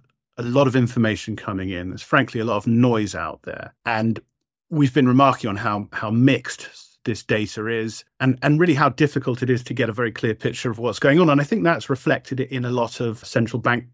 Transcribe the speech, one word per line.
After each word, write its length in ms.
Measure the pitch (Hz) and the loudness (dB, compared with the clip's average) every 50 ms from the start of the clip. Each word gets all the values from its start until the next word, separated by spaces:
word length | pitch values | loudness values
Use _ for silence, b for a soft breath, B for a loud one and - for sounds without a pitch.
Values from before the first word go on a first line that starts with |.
| _ _ _ _ _ _ _ | _ _ _ _ _ _ _
a 60 | - | -8
lot 240 | 117 120 120 139 143 | -6 0 2 4 4
of 100 | 131 117 | 4 4
information 580 | 131 123 117 - 123 113 110 104 98 - - 104 | 2 2 2 2 0 2 2 0 -2 -6 -8 -10
coming 360 | - - - 101 95 92 95 | -8 -8 -8 -6 -6 -6 -6
in. 180 | 95 87 90 92 | -6 -6 -8 -8
There's 140 | - - | -10 -12
frankly 360 | - - - 139 123 - - 120 | -6 2 2 2 2 2 -2 -4
a 40 | 110 | -2
lot 140 | 117 110 104 | -2 -2 -2
of 80 | - | 0
noise 480 | 123 117 117 123 127 117 110 107 98 - | 2 4 4 4 4 4 2 0 -2 -4
out 260 | 87 82 78 - - _ | -6 -8 -8 -10 -12 _
there. 300 | - - - - - _ _ _ | -12 -12 -12 -12 -16 _ _ _
And 340 | 117 117 110 113 113 110 - - _ _ _ _ _ _ _ _ _ | -4 -2 0 0 0 -2 -4 -6 _ _ _ _ _ _ _ _ _
we've 240 | 180 151 147 131 | 0 2 2 4
been 160 | - 156 131 123 | 4 4 4 4
remarking 400 | 123 131 143 135 123 - - 110 | 4 6 4 4 2 0 -4 -6
on 80 | 98 | -4
how, 320 | 101 107 110 104 101 101 - | -2 -2 -2 -2 -2 -6 -8
how 180 | - - - 107 | -10 -8 -4 -2
mixed 580 | 107 117 123 135 135 131 127 - - - - - - - - _ _ _ _ | 2 4 4 4 4 2 -2 -8 -12 -12 -14 -20 -20 -20 -20 _ _ _ _
this 160 | - 110 - | -8 -8 -8
data 440 | - - 117 107 107 98 - 113 107 | -4 -2 -2 -2 -2 -4 -6 -8 -6
is 380 | 113 117 113 113 113 107 - - _ _ _ | -4 -4 -4 -4 -6 -8 -12 -18 _ _ _
and, 180 | 127 131 127 - | 0 0 2 2
and 180 | - 143 151 156 | 2 2 4 4
really 140 | 175 180 147 | 4 2 4
how 160 | 131 151 139 | 2 2 0
difficult 520 | - - 160 143 - 135 - 135 123 - | 2 2 0 0 0 -2 -4 -4 -4 -2
it 60 | 131 123 | 0 0
is 160 | 127 117 123 | 0 -2 -2
to 80 | - | -6
get 160 | 120 123 123 110 | -4 -2 -2 -2
a 40 | |
very 200 | 107 113 120 113 | -2 -2 -4 -4
clear 220 | 107 - - 117 107 | -4 -2 -2 -2 -2
picture 360 | - - 131 - - - 127 | -2 -4 -6 -6 -4 -6 -6
of 80 | 110 110 | -6 -4
what's 200 | 117 120 101 - | -4 -4 -4 2
going 200 | - 143 139 170 | 2 4 6 6
on. 120 | 185 156 | 6 6
And 100 | 143 143 | 6 4
I 40 | 143 | 2
think 200 | - 226 214 - | 0 -2 0 0
that's 240 | 170 170 117 - - | 0 0 -2 -2 -4
reflected 520 | 139 - - 156 139 120 - - 135 127 | -6 -2 0 -2 -2 -2 -2 -8 -6 -6
in 260 | 127 123 135 131 123 | -6 -4 -4 -6 -4
a 40 | 123 | -2
lot 300 | 123 123 117 117 - - | -2 -2 -2 -2 -4 -6
of 240 | 123 117 107 - - | -4 -6 -6 -6 -12
central 380 | - - 123 113 110 - 120 | -4 -2 -2 -2 0 -4 -2
bank 240 | 104 127 120 120 117 - | 0 0 0 0 -2 -10